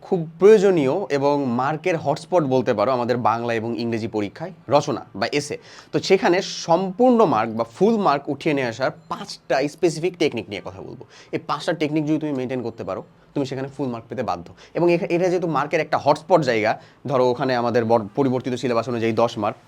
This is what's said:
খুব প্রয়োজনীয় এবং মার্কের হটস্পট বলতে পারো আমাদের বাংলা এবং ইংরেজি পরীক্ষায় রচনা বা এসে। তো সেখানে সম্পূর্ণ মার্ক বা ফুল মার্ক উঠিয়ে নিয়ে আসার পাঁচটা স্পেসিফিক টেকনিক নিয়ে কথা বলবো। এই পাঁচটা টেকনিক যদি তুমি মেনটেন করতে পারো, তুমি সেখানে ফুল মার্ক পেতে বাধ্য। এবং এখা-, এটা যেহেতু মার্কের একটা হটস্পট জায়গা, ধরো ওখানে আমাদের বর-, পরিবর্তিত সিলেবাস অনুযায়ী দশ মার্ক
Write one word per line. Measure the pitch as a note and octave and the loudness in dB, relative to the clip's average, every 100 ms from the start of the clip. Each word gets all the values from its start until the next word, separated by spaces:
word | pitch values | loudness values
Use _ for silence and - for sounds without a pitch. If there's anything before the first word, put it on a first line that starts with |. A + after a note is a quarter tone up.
| - | -4
খুব | F#3+ D#3+ - | -4 -4 4
প্রয়োজনীয় | G3 A3 G3 F3+ C3 E3+ G3 C#3 | 8 8 6 4 2 0 -2 0
এবং | C#3 C#3+ C3+ A#2 | 2 2 0 -2
মার্কের | C3+ D3+ F3+ E3 | -2 -2 -2 -2
হটস্পট | C#3 D#3 - F3+ C#3 | -2 -4 0 0 2
বলতে | B2+ A#2 G#2+ | 0 2 0
পারো | G#2 B2+ | 2 0
আমাদের | A#2+ B2 G#2+ | 0 0 0
বাংলা | A2+ A#2 A2+ | 0 -2 -2
এবং | A2+ A#2 | -2 -4
ইংরেজি | A#2 A2+ A2 A2 | -4 -4 -4 -4
পরীক্ষায় | G2+ - E3+ E3+ - | -4 -8 -14 -14 0
রচনা | C#3 D3 A2 - G2 | 2 2 -6 -8 -6
বা | A2+ D3 | -2 -2
এসে। | D3 F#2+ - - - | -4 -10 -12 -20 -6
তো | D#3 - | -6 2
সেখানে | F#3+ A3+ F3 F3 - - | 2 4 0 -2 -10 0
সম্পূর্ণ | E3+ F#3+ F#3 B3+ A#3 G3 | 0 0 2 4 6 4
মার্ক | A2 A#2 A2+ | 4 0 -4
বা | A2+ - | -6 2
ফুল | G3+ A#3 F3 | 2 4 2
মার্ক | C#3+ C#3+ | 0 -2
উঠিয়ে | C3+ E3 C#3 | -4 -2 -2
নিয়ে | B2 | -2
আসার | G#2+ C3+ D#3+ - | -2 -4 -4 -12
পাঁচটা | E3+ - - _ D3 D3 | -12 -12 -16 _ -2 -2
স্পেসিফিক | - F3+ D#3 F3 F3+ | 0 0 0 -6 0
টেকনিক | D3 A#2+ F#2+ | -2 -2 -8
নিয়ে | G2+ F#2 | -10 -10
কথা | F#2+ - | -14 -16
বলবো। | - - - - | -16 -20 -20 -10
এই | D#3 - | -10 -6
পাঁচটা | D3 E3+ E3 | -6 -4 -4
টেকনিক | D3+ D#3 D3 | -2 -2 -2
যদি | D#3 | -2
তুমি | D3+ C3+ | -2 -6
মেনটেন | B2+ B2+ A2+ | -4 -6 -8
করতে | A2 F#2+ | -10 -8
পারো, | F#2+ - _ _ | -8 -10 _ _
তুমি | - C3+ | -6 -6
সেখানে | C3 C3+ | -6 -8
ফুল | C3+ C#3 | -6 -6
মার্ক | A#2 - | -8 -10
পেতে | A#2+ G#2 | -8 -6
বাধ্য। | F2 E2+ - - - | -6 -8 -20 -10 -2
এবং | F3 | 2
এখা-, | E3+ F3+ | 2 0
এটা | E3+ F#3 | 0 0
যেহেতু | F3 F3 C#3+ | 0 -2 -2
মার্কের | D3 E3 | 0 -2
একটা | D3+ B2+ | 0 0
হটস্পট | C3 D3+ - F3 C3 | 0 0 2 2 4
জায়গা, | A2+ G#2+ - - _ B2+ | 2 2 -2 -8 _ -4
ধরো | C#3 B2+ | 2 2
ওখানে | A#2+ C3+ B2 | 2 0 0
আমাদের | A#2+ A#2 A2+ | 2 0 2
বর-, | A#2 G2+ - | 2 2 -2
পরিবর্তিত | C3+ B2 B2+ B2 | 0 0 -2 -4
সিলেবাস | C3 A#2 A#2 | 0 -2 -2
অনুযায়ী | A#2+ A2+ A2+ | -2 0 2
দশ | A#2 A#2 | 0 0
মার্ক | G#2 A#2+ | -4 -6